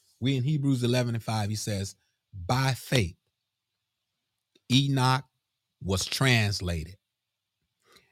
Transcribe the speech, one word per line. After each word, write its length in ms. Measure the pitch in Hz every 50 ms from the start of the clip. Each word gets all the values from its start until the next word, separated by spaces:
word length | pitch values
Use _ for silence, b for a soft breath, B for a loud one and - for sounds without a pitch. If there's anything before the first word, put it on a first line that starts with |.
| _ _ _ _
We 180 | 120 135 139 131
in 60 | 120
Hebrews 400 | 147 156 143 139 139 135 120 123
eleven 320 | 120 120 127 123 120 117
and 80 | 113 -
five, 260 | - 113 110 104 101
he 60 | 107
says, 400 | 104 - 113 104 98 98 - - _ _ _ _ _ _ _ -
"By 400 | 98 87 - 123 131 135 135 123
faith, 440 | - - - 147 127 95 80 - _ _ _ _ _ _ _ _ _ _ _ _ _ _ _ _ _ _ _ _ _ _ _ _ _ _ _ _ _ _ -
Enoch 540 | 123 135 143 139 135 135 127 127 131 131 - _ _ _ _ _ _ _ _ _ _ _ -
was 220 | 95 95 92 -
translated, 920 | - - - 135 131 123 113 107 101 98 - 95 87 85 82 78 82 95 - _ _ _ _ _ _ _ _ _ _ _ _ _ _ _ _ b b b b b b